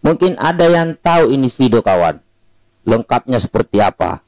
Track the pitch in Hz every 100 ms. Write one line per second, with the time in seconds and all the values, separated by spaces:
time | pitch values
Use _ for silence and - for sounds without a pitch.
0 | 151 165 185 180 147 170 170 170 165 160
1 | - 170 147 135 131 - 127 113 101 92
2 | 85 78 _ _ _ _ _ _ - 113
3 | 113 123 - 123 - - 113 101 101 -
4 | 87 85